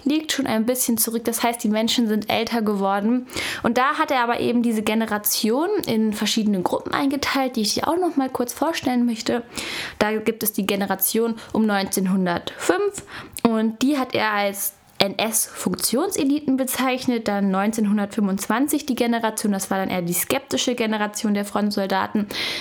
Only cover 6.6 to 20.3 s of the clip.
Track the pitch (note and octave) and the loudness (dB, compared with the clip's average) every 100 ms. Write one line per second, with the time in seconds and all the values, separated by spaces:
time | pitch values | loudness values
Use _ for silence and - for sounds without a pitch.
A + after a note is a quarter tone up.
6.6 | F3 - - - C#4+ C#4 - C#4 C4 A#3+ | 0 -2 -2 0 0 0 0 0 0 0
7.6 | G#3 - - E4+ F4+ C#4+ C4 - B3 - | 0 0 0 0 0 0 -2 -2 -4 -2
8.6 | D4 E4 C4+ B3 A#3+ A3+ - A#3+ A#3+ - | -2 0 0 2 2 0 -2 -2 -4 -10
9.6 | - - - - G#3+ G#3+ A3 A3 G#3 - | -8 -8 -6 0 0 0 -2 -2 -2 -2
10.6 | F#3+ G3+ G3 F#3+ - A3 A#3 A3+ - G#3 | 0 0 0 0 0 2 0 -2 -4 0
11.6 | A3 G3+ G3 - F#3 F#3+ F3+ F3 - - | 2 2 0 0 2 2 2 0 -4 -4
12.6 | - F4+ G4+ - - - - - A#3 A3 | 0 2 0 -4 -12 -16 -14 0 2 4
13.6 | A3 A3 C4 D4 B3+ - G#3+ G#3 G3+ G3 | 0 2 2 2 0 0 0 2 0 -2
14.6 | - - _ - G3 - G#3+ A3+ - - | -6 -8 _ 0 0 0 0 0 -2 -4
15.6 | - - - A#3+ G4 F#4+ C#4 D4 C#4+ C4 | -4 -2 0 0 0 0 2 2 2 0
16.6 | B3+ - C4 B3+ B3+ A#3 A3+ G3+ G3 F#3+ | 0 0 0 0 0 0 0 0 2 2
17.6 | G#3 A3+ G#3 G#3+ G3+ - G3+ F#3+ - A3+ | 2 2 2 2 0 0 0 0 0 0
18.6 | C#4+ D4+ - B3 A#3+ A#3 A3+ A3 G#3 G3 | 0 0 0 0 2 2 0 0 0 0
19.6 | - G3 F#3+ F#3 F3 F3 - | 0 -2 0 -2 -2 -2 0